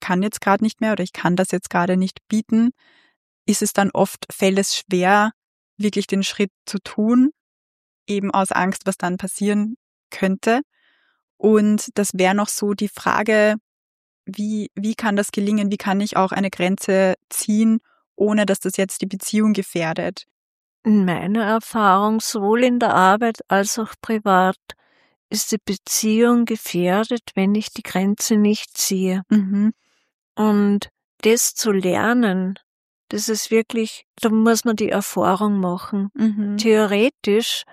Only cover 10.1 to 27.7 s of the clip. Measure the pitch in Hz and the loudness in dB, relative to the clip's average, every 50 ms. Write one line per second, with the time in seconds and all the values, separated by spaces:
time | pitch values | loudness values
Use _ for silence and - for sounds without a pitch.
10.1 | - - 196 190 190 - - 226 226 269 294 _ _ _ _ _ _ _ _ _ | -6 -2 -2 -2 -2 0 0 0 0 0 -2 _ _ _ _ _ _ _ _ _
11.1 | _ _ _ _ _ - - 214 214 208 208 208 208 208 - - - 208 202 - | _ _ _ _ _ 0 2 4 4 4 4 4 2 0 -2 -4 -4 -2 -2 -2
12.1 | - 185 185 185 196 208 208 - - - 208 202 202 - 214 196 - - - - | 0 0 2 2 2 0 -2 -4 -4 -4 -2 -4 -2 -2 -4 -6 -6 -4 -2 -2
13.1 | - 214 214 220 214 214 208 214 214 220 _ _ _ _ _ _ _ _ _ _ | 0 0 0 2 2 4 4 2 2 -2 _ _ _ _ _ _ _ _ _ _
14.1 | _ _ - 196 190 208 208 214 214 214 202 - - 202 202 220 220 - 233 214 | _ _ -18 -14 -8 -6 -6 -4 -4 -4 -6 -8 -8 -6 -4 -4 -4 -2 -2 -2
15.1 | 196 202 208 - - 208 202 202 214 214 202 196 208 - - 202 190 202 208 - | 0 0 -2 -2 -2 -4 -2 0 0 0 0 0 -2 -2 -2 -2 0 0 0 -2
16.1 | - 185 190 185 - 190 196 190 - - 180 185 196 - - - 190 190 190 185 | 0 0 0 0 0 -2 -2 -2 -2 -2 -2 -2 -2 -2 0 0 2 2 4 2
17.1 | 180 - _ - - - - - 208 214 226 220 220 233 _ _ _ _ _ _ | 0 -2 _ -12 -10 -8 -2 0 2 2 4 4 2 2 _ _ _ _ _ _
18.1 | _ - 202 208 214 214 208 190 196 - - 190 - - 190 190 - - 196 196 | _ 0 0 2 2 2 2 2 0 0 -2 -4 -2 -2 -2 -2 -4 -8 -8 -8
19.1 | 202 196 - - 214 214 214 214 208 190 190 - - 170 165 160 160 - 170 180 | -8 -8 -8 -2 0 2 2 2 2 0 -2 -4 -4 -4 -4 -4 -4 -4 -4 -6
20.1 | 190 - - _ _ _ _ _ _ _ _ _ _ _ - 226 214 202 185 180 | -6 -10 -16 _ _ _ _ _ _ _ _ _ _ _ 0 2 4 4 4 2
21.1 | 165 - - 185 214 233 214 202 220 226 - - - 233 208 196 185 196 208 214 | 0 -2 -2 -2 -2 0 0 0 0 -2 -2 -4 -2 2 4 4 4 4 4 2
22.1 | 220 220 - - - 214 196 208 220 240 254 247 247 240 240 208 - 180 185 190 | 0 0 -2 -4 -4 -2 0 2 2 4 4 2 2 2 2 2 4 4 6 6
23.1 | 202 214 240 226 220 - - - 190 196 202 - - 240 226 - - - - - | 4 4 2 -2 -2 -4 -4 -2 0 0 0 -2 -4 -6 -6 -8 -10 -12 -6 -4
24.1 | 220 214 - 202 190 180 185 185 190 _ _ - - _ _ _ _ _ _ _ | -4 -2 2 2 4 4 4 2 0 _ _ -20 -20 _ _ _ _ _ _ _
25.1 | _ _ _ - 214 214 - - 220 208 - - 190 - - - - - 220 220 | _ _ _ -8 -6 -6 -4 -4 -4 -6 -4 -6 -8 -8 -6 -6 -4 -2 0 2
26.1 | 214 226 240 240 240 240 233 - 220 - - - - 175 175 180 185 208 220 - | 2 4 4 4 4 2 2 0 -4 -6 -6 -6 -2 0 0 2 2 2 0 0
27.1 | 247 233 - - - 190 190 196 208 214 214 - | -4 -6 -6 -6 -2 0 0 2 0 0 -2 -6